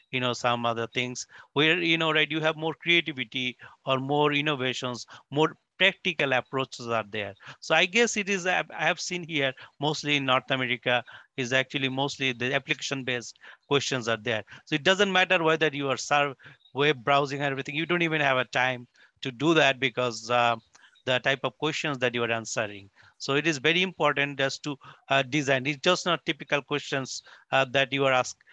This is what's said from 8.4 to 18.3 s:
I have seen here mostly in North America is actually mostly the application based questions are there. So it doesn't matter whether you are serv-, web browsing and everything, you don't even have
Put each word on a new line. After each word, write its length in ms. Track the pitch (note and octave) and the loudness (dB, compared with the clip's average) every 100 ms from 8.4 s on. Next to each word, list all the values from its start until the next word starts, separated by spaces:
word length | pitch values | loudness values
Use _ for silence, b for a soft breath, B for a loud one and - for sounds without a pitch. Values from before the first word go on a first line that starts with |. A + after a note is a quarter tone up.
| F3+ | 0
I 180 | F3+ D#3+ | -2 -2
have 300 | - D#3+ F3 | -2 -2 -2
seen 260 | - F3+ D#3+ | -4 -8 -6
here 260 | D#3 C3+ - B - | -2 -2 -4 B -4
mostly 360 | C#3+ D3+ D3 D3 | -2 -2 0 0
in 80 | |
North 260 | C3+ B2+ - | 2 0 2
America 520 | C3+ B2 A#2+ C3 B2 - B B - | -2 0 -2 0 0 -2 B B -6
is 160 | B2 | 0
actually 360 | C3 C3 D3 C3+ | 0 0 -2 -4
mostly 440 | C3 C#3 - C3+ | -2 -4 -2 -4
the 220 | A#2+ B2 | -2 -2
application 500 | C#3 - D3 - C3+ | -2 -4 -6 -4 -6
based 340 | B2+ B2 A2+ - B B - | -4 -6 -8 -16 B B -2
questions 400 | C#3 - C3 A2+ | 0 0 -2 -2
are 80 | A2+ | -2
there. 280 | A2+ A2 - B - | -2 -4 -6 B -6
So 100 | D#3 | 0
it 80 | |
doesn't 280 | D3 F#3+ G3+ | 2 4 4
matter 300 | F#3 F3+ F#3 | 4 4 4
whether 260 | D#3+ D#3+ D#3 | 4 2 2
you 200 | C#3 C#3 | 0 -2
are 60 | B2 | -2
serv-, 400 | - D3 C#3+ B2+ B B _ | 0 2 2 -4 B B _
web 280 | C3 D3 C#3 | 0 0 2
browsing 360 | A2+ C#3+ C#3+ C#3 | 2 2 2 -2
and 100 | C#3+ | -2
everything, 240 | C3+ C3+ | -2 -4
you 120 | D3 D#3+ | -4 0
don't 160 | F3 | 0
even 180 | E3+ D#3 | 2 2
have 160 | C#3 | 2